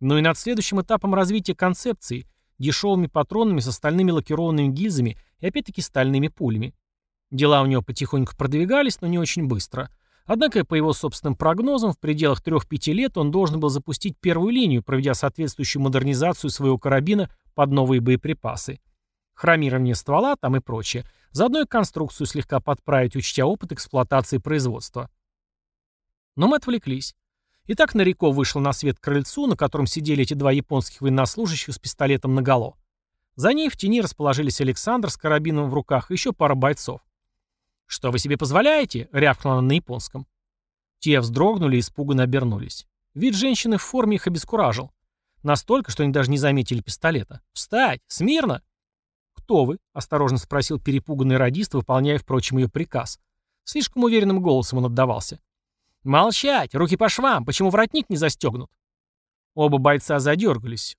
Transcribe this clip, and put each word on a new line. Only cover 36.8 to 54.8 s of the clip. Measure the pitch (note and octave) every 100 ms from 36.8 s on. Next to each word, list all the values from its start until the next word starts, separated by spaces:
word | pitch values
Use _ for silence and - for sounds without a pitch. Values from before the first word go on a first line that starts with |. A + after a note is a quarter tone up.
| - C3 _ _ _ _ _ _ _ _ -
"Что | - B2+
вы | A#2+
себе | C#3 C#3+
позволяете?" | C3+ E3 C#4+ D#4 C4+ A#2 -
рявкнула | C#3 D3 C3 C#3 C3
она | C3
на |
японском. | D#3+ - B2 - C3+ - _ _ _ _ _ _ _
Те | D3+ C#3
вздрогнули | A#2 A#2 F#3+ G#3 D3+ B2
и |
испуганно | - - C#3+ C3
обернулись. | B2+ C3+ B2 G2+ B2 - - _ _
Вид | C#3 B3+
женщины | G3+ C4 A#3 A#3 G#3
в |
форме | - B3+ G#3+ G3+
их | F#3
обескуражил. | E3 - A3+ C3+ A2 - _ _ _ _ _
Настолько, | C#3+ D3 - C4 -
что | F3
они | C#3+
даже | C#3 B2+
не | C#3+
заметили | C#3+ C#3 - A#2+
пистолета. | - - E3 D3 - B2+ _
"Встать! | - - A3+ C4 B2+ -
Смирно!" | - G3+ D#4 B3 - - _ _ _ _ _ _
"Кто | - - F3+
вы?" | B2+ F3+ _
осторожно | D3 - D3 C3+ B2+
спросил | - C#3+ - D3
перепуганный | - C3+ - C#3+ C3 C3
радист, | B2 D#3 G#3+
выполняя, | C3+ - C3 C#3+ D3
впрочем, | - C3 - C3
ее | A#2+
приказ. | D3 E3+ B2+ A#2 - _ _ _ _
Слишком | - D4+ A#3+ B3+
уверенным | A#3+ A3+ G3 F#3+
голосом | F3 C3 -
он | B2+